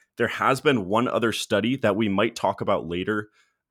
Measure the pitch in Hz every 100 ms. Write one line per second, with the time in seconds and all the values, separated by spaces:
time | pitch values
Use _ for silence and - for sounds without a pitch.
0 | _ - 117 - 107 135 151 123 90 107
1 | 123 113 113 101 - 104 107 131 110 98
2 | 110 98 113 - 95 101 113 92 82 87
3 | 95 107 104 _ _ _ _